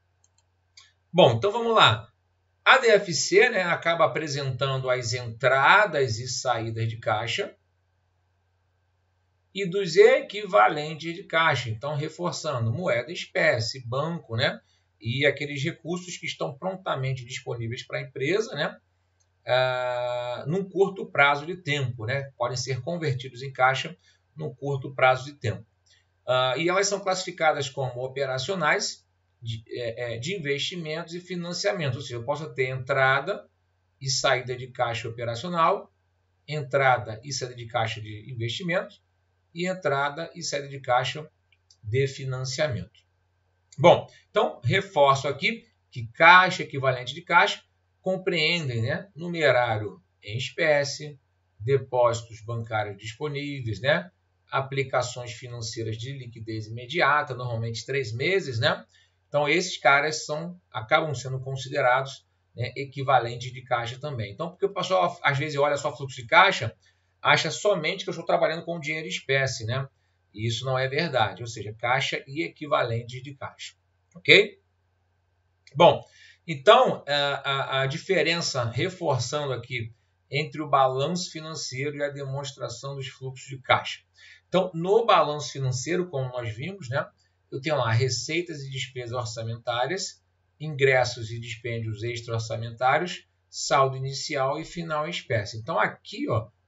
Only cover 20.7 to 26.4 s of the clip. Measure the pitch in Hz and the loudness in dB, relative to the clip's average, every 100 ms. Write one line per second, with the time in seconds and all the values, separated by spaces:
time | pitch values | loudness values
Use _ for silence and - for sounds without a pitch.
20.7 | 175 190 190 226 143 143 143 151 180 - | 0 0 0 -8 -2 0 0 -4 -10 -6
21.7 | 147 123 113 110 139 135 - 123 131 - | -4 -4 -6 -6 -6 -6 -6 -6 -4 -6
22.7 | 131 - 175 156 - 131 120 135 135 131 | -6 -6 -4 -4 -4 -6 -12 -10 0 2
23.7 | 135 - - _ _ _ 151 151 - 139 | 2 -6 -12 _ _ _ -12 -10 -8 -6
24.7 | 135 131 - 131 127 135 147 110 92 - | -6 -6 2 4 4 0 -8 -6 -6 -10
25.7 | _ _ _ _ _ - 127 | _ _ _ _ _ 0 2